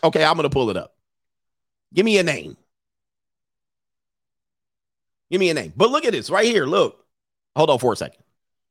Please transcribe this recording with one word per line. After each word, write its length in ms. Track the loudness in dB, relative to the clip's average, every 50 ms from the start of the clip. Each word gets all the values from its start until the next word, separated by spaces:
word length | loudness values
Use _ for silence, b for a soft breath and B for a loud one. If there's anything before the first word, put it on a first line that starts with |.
| -2
Okay, 200 | 0 0 2 2
I'm 120 | 2 2
gonna 140 | 0 -2 -2
pull 200 | 0 -2 -2 -2
it 60 | -4
up. 180 | -6 -8 -12 _ _ _ _ _ _ _ _ _ _ _ _ _ _ _ _ _ _ _ _ 0
Give 100 | 0 2
me 140 | 4 2 2
a 40 |
name. 340 | 2 0 -2 -6 -8 -14 -18 -20 _ _ _ _ _ _ _ _ _ _ _ _ _ _ _ _ _ _ _ _ _ _ _ _ _ _ _ _ _ _ _ _ _ _ _ _ _ _ _ _ _ _ _ _ _ _ _ _ _ _ _ _ _ _
Give 100 | -2 0
me 100 | 0 0
a 40 | 0
name. 180 | -2 -6 -8 -2
But 140 | 0 0 2
look 140 | 2 0 -2
at 80 | -2
this 180 | -4 -4 -4 -4
right 140 | -2 0 0
here. 220 | 2 0 0 0
Look. 380 | 0 0 0 0 0 -2 _ _ _ _ _ _ _ _ _ _ _ _
Hold 140 | 0 2 2
on 80 | 2 2
for 140 | 0 -2
a 40 | -2
second. 260 | -2 -6 -10 -12 _ _ _ _ _ _ _ _ _ _ _